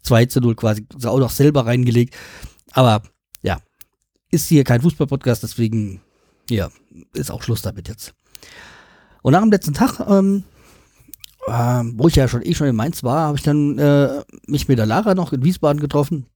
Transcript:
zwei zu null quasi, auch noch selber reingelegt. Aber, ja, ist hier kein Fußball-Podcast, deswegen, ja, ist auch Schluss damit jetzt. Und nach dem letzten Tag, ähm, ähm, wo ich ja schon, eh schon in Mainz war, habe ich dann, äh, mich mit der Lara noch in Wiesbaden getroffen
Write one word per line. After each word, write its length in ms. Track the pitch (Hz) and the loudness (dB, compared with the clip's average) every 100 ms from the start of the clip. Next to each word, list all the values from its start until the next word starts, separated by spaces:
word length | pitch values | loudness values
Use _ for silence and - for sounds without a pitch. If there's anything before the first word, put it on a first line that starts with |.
zwei 240 | - 117 120 | 2 2 2
zu 140 | 131 | 0
null 160 | 120 113 | 0 0
quasi, 300 | 110 107 107 135 | -2 -4 -8 -8
auch 140 | 117 123 | -2 0
noch 120 | 127 | -2
selber 360 | - 143 147 117 | 2 2 2 0
reingelegt. 500 | 123 123 117 123 - - - - _ _ | 0 2 2 0 -6 -20 -20 -20 _ _
Aber, 300 | - 127 107 - _ _ - | 2 4 2 -4 _ _ -8
ja, 180 | - 80 _ _ - _ _ _ _ | -6 -6 _ _ -20 _ _ _ _
ist 180 | 165 - | -4 2
hier 160 | 151 | 2
kein 180 | 127 120 | 4 2
Fußball-Podcast, 600 | 160 - 147 139 127 113 | 0 -2 -4 -2 -2 -4
deswegen, 580 | 113 - 110 110 104 95 _ _ _ _ - | -6 -4 -2 -2 -6 -10 _ _ _ _ -6
ja, 220 | 113 82 _ _ - - | -4 -4 _ _ -20 -16
ist 160 | - - | -10 -10
auch 120 | - | -8
Schluss 200 | - 113 | -6 -6
damit 260 | - 101 - | -6 -10 -14
jetzt. 260 | - - _ _ - - - - - _ _ _ _ | -16 -18 _ _ -20 -20 -20 -20 -20 _ _ _ _
Und 100 | 127 | 2
nach 80 | 165 | 4
dem 100 | 220 | 4
letzten 240 | 196 - | 2 0
Tag, 260 | 135 262 - - | -2 -2 -2 0
ähm, 360 | 196 196 196 - _ _ _ _ _ _ - - _ - | 2 2 -2 -6 _ _ _ _ _ _ -20 -20 _ -6
ähm, 460 | 117 120 123 117 113 | -2 0 0 -2 0
wo 120 | 139 | 2
ich 80 | 147 | 4
ja 120 | 131 | 2
schon, 140 | 120 | -2
eh 120 | - | -4
schon 120 | 170 147 | -2 0
in 100 | 110 | 0
Mainz 260 | 135 - | -2 -4
war, 240 | 123 147 156 | -2 -2 -2
habe 100 | 147 | -2
ich 60 | |
dann, 360 | 151 147 147 139 | 0 2 0 2
äh, 440 | 147 143 139 139 - - - | 4 4 2 -2 -12 -20 -6
mich 220 | - - | -4 0
mit 100 | 123 | 2
der 80 | 107 | 2
Lara 280 | 160 214 | 0 0
noch 180 | 185 170 | 0 0
in 120 | 131 | 0
Wiesbaden 360 | 143 180 151 147 | 0 0 -2 0
getroffen 460 | 147 143 139 156 - | -2 -2 -2 -4 -8